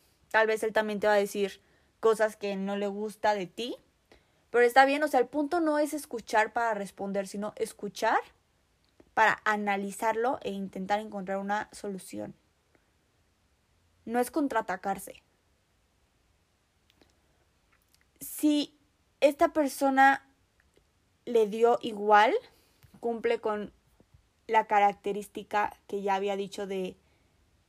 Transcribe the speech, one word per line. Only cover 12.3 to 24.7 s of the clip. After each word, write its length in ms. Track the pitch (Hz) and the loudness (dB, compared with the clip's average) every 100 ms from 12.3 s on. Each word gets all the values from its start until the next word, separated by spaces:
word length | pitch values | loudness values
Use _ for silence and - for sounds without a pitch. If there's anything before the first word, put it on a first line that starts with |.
| - _ _ _ _ _ _ _ _ _ _ _ _ _ _ _ _ | -16 _ _ _ _ _ _ _ _ _ _ _ _ _ _ _ _
No 140 | - 240 | -4 -2
es 140 | 247 | 0
contraatacarse. 880 | 330 285 226 214 185 196 196 - - _ _ _ _ _ _ _ _ _ _ _ _ _ _ _ _ _ _ _ _ _ _ _ _ _ _ _ _ _ _ | -2 0 -2 -4 -6 -6 -6 -10 -20 _ _ _ _ _ _ _ _ _ _ _ _ _ _ _ _ _ _ _ _ _ _ _ _ _ _ _ _ _ _
Si 580 | - - 302 294 - _ _ _ _ _ | -16 -2 2 2 -2 _ _ _ _ _
esta 320 | 285 285 330 | 2 4 2
persona 720 | 320 277 - 277 269 269 269 - _ _ _ _ _ _ _ _ _ - | 2 -2 0 0 4 4 4 -4 _ _ _ _ _ _ _ _ _ 0
le 200 | 233 214 | 2 2
dio 320 | 226 233 240 | 4 4 4
igual, 540 | 240 208 208 208 226 440 - _ _ _ _ _ | -2 -4 6 6 6 2 -4 _ _ _ _ _
cumple 420 | 233 226 233 226 | -8 -4 -2 -2
con 320 | 220 208 202 - _ _ _ _ _ _ - | -2 -4 -8 -16 _ _ _ _ _ _ 0
la 180 | 220 | 0
característica 1120 | 214 | 2